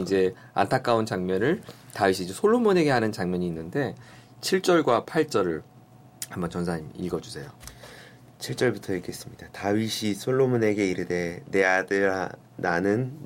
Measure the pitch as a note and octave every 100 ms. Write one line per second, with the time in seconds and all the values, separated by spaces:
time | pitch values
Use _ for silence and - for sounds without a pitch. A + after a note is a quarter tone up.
0 | F2+ F#2+ F#2 - - - G2 C3 B2 A2+
1 | A2 F#2+ F2+ F#2+ A#2+ G#3 - - - -
2 | G2 F#2 F2+ F#2+ G#3 A#3+ A3 F#3 D3 B2+
3 | A2 G#2 F2+ F2+ F2+ E2 E2 C#3 B2 -
4 | - - - - - F#3 F#3 F3 C3+ A2+
5 | - E3 D#3 G#2+ F#2 D#2 - - - -
6 | - - - F#2 E2+ F2+ F2 E2 D2+ -
7 | F2+ F2 - - - - - - - -
8 | - - - - - A#2 B2+ G2+ - F#2
9 | F2+ F2 - - - - G2 G#2 A2 -
10 | G#2+ G2 - C3 B2+ B2 G#2+ G#2 G2 F#2
11 | F2 F2 F2 F2 - G2 F#2+ F#2 F#2+ G2
12 | G2 F#2+ F2+ - - - F2+ E2+ F#2+ G#2+
13 | B2+ D3+